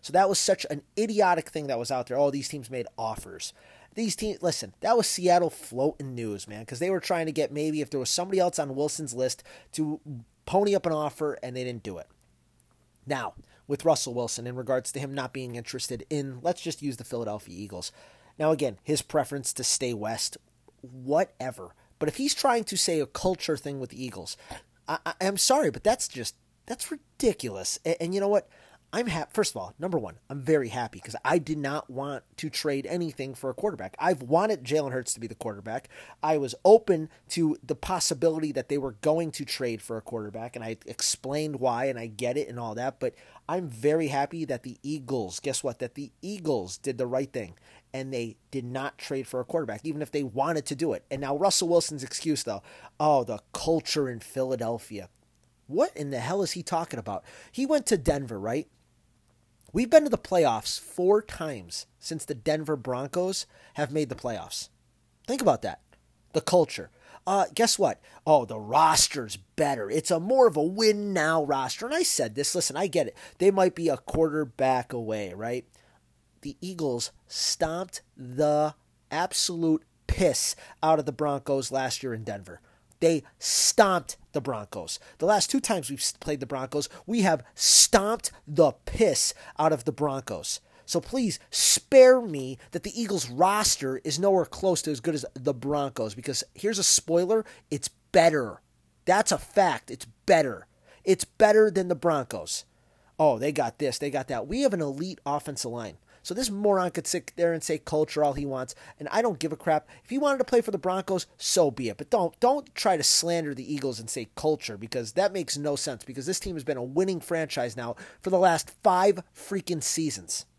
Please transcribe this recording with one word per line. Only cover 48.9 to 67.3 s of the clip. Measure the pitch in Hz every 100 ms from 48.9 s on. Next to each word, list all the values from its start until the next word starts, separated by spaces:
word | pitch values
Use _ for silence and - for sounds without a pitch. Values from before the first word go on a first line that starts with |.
| -
trade | - 135 123
for | 127
a |
quarterback, | 123 165 139 107
even | 156 151
if | 147
they | 151
wanted | 135 110 143 160 -
to |
do | 139 160
it. | 110 _
And | 135
now | 135 143
Russell | 190 185 170
Wilson's | 170 - 151
excuse, | 131 - 160 147
though, | - 101 - - - _
"Oh, | 151 143
the | 120 107 _
culture | - - 160 - 156 135
in | 117
Philadelphia." | - - 131 127 113 117 - 104 90 _ _ _ _ _ _
What | 156 339 165
in | 143
the | 131
hell | 117 190
is | 185
he | 180
talking | 160 170 170 123
about? | 107 98 - - -
He | -
went | 269 302 -
to | 196
Denver, | 123 143 135 107
right? | 104 127 - _ _ _ _ _ _ _ _ _ -
We've | 190 240
been | 320
to | 294
the | 220
playoffs | - 180 147 110 - -
four | - - 180 208
times | 220 - 160 123 85 - - _
since | - 160
the | -
Denver | 131 131 156 151
Broncos | 147 123 123 139 - 185 190 - _ -
have | - 147
made | 151 143
the | 127
playoffs. | - 107 80 - - _ _ _ _ _ -
Think | 254
about | 226 123
that. | 101 78 _ _ _ _ _
The | 156
culture. | - 180 151 - - _ _ -
Uh, | -